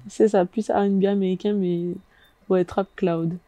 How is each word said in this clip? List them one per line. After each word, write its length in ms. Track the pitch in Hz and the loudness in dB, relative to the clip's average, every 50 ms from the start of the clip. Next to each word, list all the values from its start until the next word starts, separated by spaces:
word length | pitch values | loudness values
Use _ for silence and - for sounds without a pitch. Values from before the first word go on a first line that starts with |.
| - 208 | -14 -18
C'est 200 | - - 214 214 | 0 2 2 4
ça, 160 | - 196 180 | 4 2 0
plus 260 | 185 - 226 214 - | 0 -2 -6 -4 0
R 60 | - | 0
and 140 | 208 202 202 196 196 | 0 2 2 2 2
B 60 | 190 | 2
américain, 480 | 196 202 202 190 185 185 180 - 208 208 | 2 2 0 0 0 -2 -2 -2 -2 0
mais 400 | 202 185 180 175 170 175 175 175 190 - _ _ _ _ _ _ _ _ - | 0 0 0 0 -2 -2 -6 -6 -8 -12 _ _ _ _ _ _ _ _ 0
ouais, 160 | 190 185 180 | 2 2 2
trap 220 | - - - 190 - _ | 0 -2 -4 -4 -4 _
cloud. 440 | - 196 180 165 165 165 165 175 180 - | -2 -2 0 0 0 -2 -4 -4 -6 -12